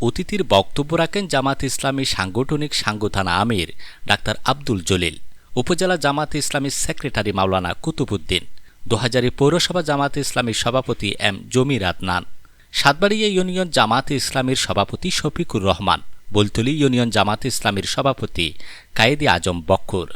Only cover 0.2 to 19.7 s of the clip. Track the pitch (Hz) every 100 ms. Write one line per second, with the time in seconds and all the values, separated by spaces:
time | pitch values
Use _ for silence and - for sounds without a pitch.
0.2 | 180 208 123 98 - - 147 165 165 202
1.2 | 180 139 135 135 135 - 139 135 127 -
2.2 | 95 107 135 147 151 - 110 107 104 98
3.2 | 92 87 113 101 80 - - - - 104
4.2 | 107 107 - 143 131 98 85 92 85 -
5.2 | - - - 127 123 170 185 175 143 143
6.2 | 151 151 - 143 139 - - - 135 117
7.2 | 104 95 95 95 87 - 165 - 127 101
8.2 | - 90 - - - - - 110 120 127
9.2 | 123 - 143 170 - 175 156 143 139 147
10.2 | 135 135 120 107 120 131 127 117 101 -
11.2 | 104 98 101 123 135 123 90 - 95 90
12.2 | - - - - - - 143 147 202 214
13.2 | 214 185 185 180 180 135 110 123 - 135
14.2 | - 135 127 131 - 95 98 - 185 -
15.2 | 151 - - 113 95 - 95 80 - -
16.2 | - 104 104 113 123 156 139 123 117 104
17.2 | 101 110 131 - 110 98 - - 135 -
18.2 | 104 - 78 - - - - - 117 151
19.2 | 135 87 92 87 78